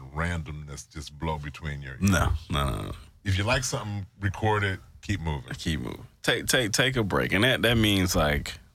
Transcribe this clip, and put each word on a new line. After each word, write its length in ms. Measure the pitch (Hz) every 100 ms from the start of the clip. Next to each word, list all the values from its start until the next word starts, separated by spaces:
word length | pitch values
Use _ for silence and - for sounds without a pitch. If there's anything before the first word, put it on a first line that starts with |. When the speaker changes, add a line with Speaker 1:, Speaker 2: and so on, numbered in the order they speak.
| 65
Speaker 1:
randomness 760 | 73 82 85 78 76 73 71 -
just 240 | 78 69 73
blow 200 | 82 78
between 440 | 73 - 80 71
your 100 | 69
ears. 80 | 64
Speaker 2:
No, 300 | 98 95 - - -
no, 200 | 73 69
no, 120 | 50
no. 100 | 50 - - -
Speaker 1:
If 140 | 101 95
you 60 |
like 200 | 101 131
something, 420 | 131 123 104 101 92 -
record 440 | 98 - 110 104
it, 160 | 101 95 - -
keep 180 | - 95
moving. 320 | 80 73 62
Speaker 2:
Keep 260 | - - 76
moving. 260 | 62 50 - _
Take, 240 | - 120 -
take, 260 | 143 113
take 240 | - 131 131
a 60 |
break. 280 | 104 76 64
And 100 | 87
that, 180 | 123 123
that 140 | 110 117
means, 380 | 107 98 90
like, 400 | 90 76 73 - - -